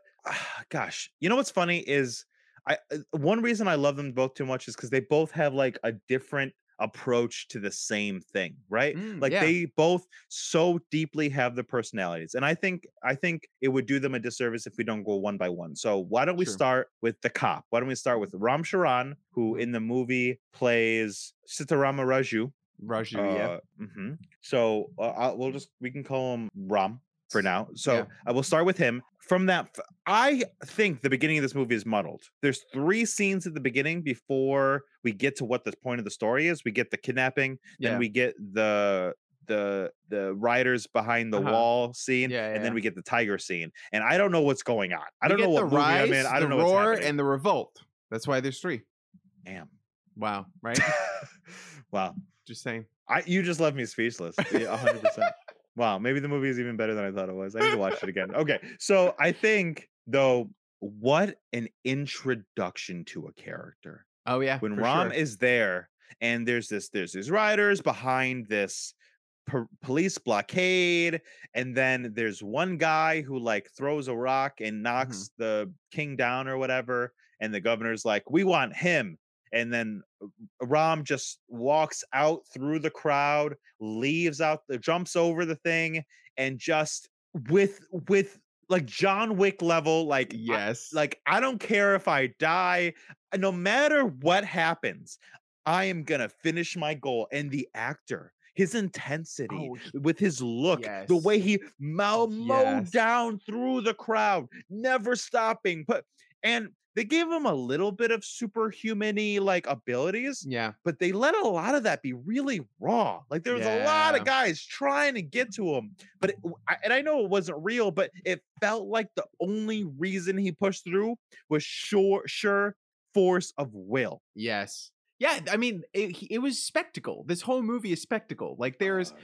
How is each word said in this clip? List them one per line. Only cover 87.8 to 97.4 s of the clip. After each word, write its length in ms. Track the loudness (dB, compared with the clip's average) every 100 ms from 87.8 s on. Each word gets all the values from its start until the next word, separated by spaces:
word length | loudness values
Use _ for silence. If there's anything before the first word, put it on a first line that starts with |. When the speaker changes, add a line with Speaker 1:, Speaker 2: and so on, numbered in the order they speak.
| -10 -6 2
Speaker 1:
with, 300 | 2 2 -4 _ _ 0
like, 180 | 0 0
John 500 | 2 2 4 2 4
Wick 240 | 2 4
level, 460 | 2 4 4 2 4
like, 260 | 2 0
I, 40 | -4
Speaker 2:
Yes. 500 | -2 0 0 -4 -4
Speaker 1:
like, 300 | 0 0 0 2
"I 120 | 2
don't 200 | 2 -2
care 340 | 0 4 4
if 140 | 4 4
I 200 | 2 2 0
die. 540 | 2 2 2 2 0 -4 -16 -20 _ -2
No 140 | 0
matter 540 | 0 2 4 4 4 2
what 380 | 2 4 4
happens, 760 | 2 0 0 0 -4 -6 -14 -20 -20 -20 _ _ 0
I 160 | 0 0
am 180 | -2
gonna 260 | -2 -2 -2
finish 460 | -2 -2 -2 -2 -4
my 200 | -4 -4
goal." 320 | -2 -2 -2
And 200 | -4